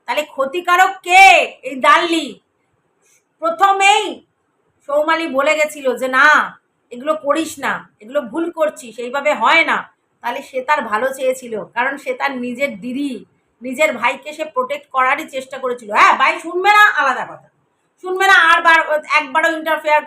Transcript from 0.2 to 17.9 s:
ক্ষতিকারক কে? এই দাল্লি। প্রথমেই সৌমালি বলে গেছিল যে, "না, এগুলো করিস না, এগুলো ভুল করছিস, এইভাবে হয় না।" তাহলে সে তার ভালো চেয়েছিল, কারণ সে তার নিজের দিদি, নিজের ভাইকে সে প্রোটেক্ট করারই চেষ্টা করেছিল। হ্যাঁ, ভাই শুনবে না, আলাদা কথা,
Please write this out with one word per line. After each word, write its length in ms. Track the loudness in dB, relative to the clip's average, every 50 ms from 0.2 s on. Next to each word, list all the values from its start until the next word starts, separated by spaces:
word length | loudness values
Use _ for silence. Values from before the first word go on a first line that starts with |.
ক্ষতিকারক 760 | -6 -8 -6 -6 -6 -4 -4 -6 0 0 4 4 4 2 2 -6
কে? 380 | _ 4 8 8 10 10 8 6 4 0 -6 _
এই 180 | -12 -12 -8 0
দাল্লি। 600 | 4 4 4 4 4 0 -2 -4 -4 -8 -14 -18 _ _ _ _ _ _ _ _ _ _ _ _ _ _ _ _ _ _ _ _
প্রথমেই 880 | -4 -4 0 2 2 2 4 4 4 4 4 4 0 -4 -8 -12 _ _ _ _ _ _ _ _ _ _ _ _ _
সৌমালি 400 | -2 -2 0 0 0 -2 -2 -2
বলে 280 | -4 -2 -2 0 0 0
গেছিল 420 | 0 -2 -4 -4 -6 -4 -4 -4
যে, 120 | -2 -4 -2
"না, 520 | 0 4 4 4 4 4 0 -2 -10 _ _ _ _ _ _ _
এগুলো 240 | -18 -10 -6 -4 -4
করিস 440 | -4 -2 -2 -2 -2 -2 -6 -8 -8
না, 320 | -6 -6 -6 -6 -10 _ _ _
এগুলো 200 | -20 -6 -6 -6
ভুল 300 | -6 -4 -6 -6 -6 -6
করছিস, 480 | -4 -2 -4 -4 -4 -8 -18 -18 -14 -12
এইভাবে 360 | -12 -8 -8 -4 -2 -2 -2
হয় 300 | 0 2 2 2 2 2
না।" 280 | 0 -2 -4 -6 -12 _ _ _ _ _ _
তাহলে 180 | -10 -8 -8 -8
সে 160 | -12 -10 -10 -8 -2 -2
তার 120 | -2 -2 -2 -4
ভালো 160 | -4 -4 -4 -4 -6 -4
চেয়েছিল, 360 | -4 -4 -4 -4 -10 -10 -10 -10 -12 -10 _
কারণ 180 | -4 -4 -4 -4 -6
সে 80 | -8 -8 -8 -6
তার 120 | -6 -6 -6 -6 -8
নিজের 260 | -8 -6 -6 -6 -6 -6 -10
দিদি, 320 | -12 -10 -8 -6 -6 -6 -8 -10 -14 _ _ _ _ _ _ _
নিজের 280 | -12 -12 -2 -2 0 -2 0 -2
ভাইকে 320 | -4 -4 -4 -4 -12 -16 -12
সে 80 | -10 -12 -8 _
প্রোটেক্ট 320 | -6 -4 -4 -6 -10 -10 _ -2
করারই 300 | 0 0 0 0 -2 -4 -10 -10
চেষ্টা 220 | -12 -12 -10 -12 -8
করেছিল। 320 | -8 -8 -8 -8 -10 -4 2 4
হ্যাঁ, 160 | 4 4 4 2
ভাই 140 | 0 0 0 -4 -8
শুনবে 260 | -8 -6 0 2 4 6 6
না, 60 | 6 6 4 0
আলাদা 240 | -2 -2 -2 -4 -6 -10
কথা, 180 | -12 -18 _ _ _ _ _ _ _ _ _ _